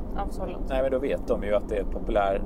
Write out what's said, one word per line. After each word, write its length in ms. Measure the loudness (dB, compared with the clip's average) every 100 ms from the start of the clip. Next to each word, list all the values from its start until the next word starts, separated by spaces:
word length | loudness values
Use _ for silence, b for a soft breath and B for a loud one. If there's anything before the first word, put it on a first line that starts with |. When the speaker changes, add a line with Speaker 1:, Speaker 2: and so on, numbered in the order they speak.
| -4 -4
Speaker 1:
ja, 100 | -4
så 160 | -4 -6
långt. 200 | -4 -2
Speaker 2:
Nej, 140 | 2
men 80 | 2
då 60 | 2
vet 280 | 0 0 0
de 160 | 0
ju 120 | 2
att 140 | 2 2
det 80 | -2
är 40 |
ett 100 | -2
populär, 520 | -2 0 2 4 2